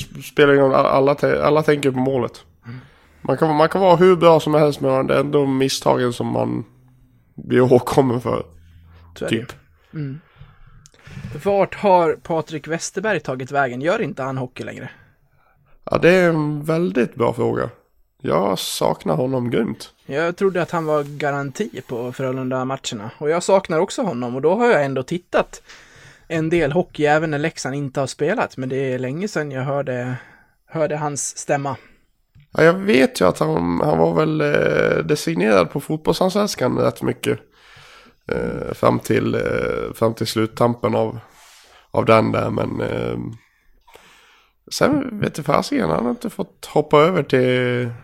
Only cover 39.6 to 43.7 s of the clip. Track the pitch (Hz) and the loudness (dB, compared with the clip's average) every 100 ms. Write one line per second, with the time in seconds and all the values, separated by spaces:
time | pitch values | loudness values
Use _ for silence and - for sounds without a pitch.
39.6 | 60 57 - - 113 113 110 110 110 - | -4 -4 -8 -2 -2 -2 -4 -2 -4 0
40.6 | 120 120 113 110 110 117 - _ - - | 0 0 -2 0 -2 -6 -16 _ -20 -20
41.6 | _ - _ 117 113 113 113 110 107 110 | _ -20 _ -2 4 4 4 0 -2 -2
42.6 | 110 117 113 117 58 60 117 117 _ _ | -4 -4 -4 -4 -4 -6 -8 -12 _ _
43.6 | _ | _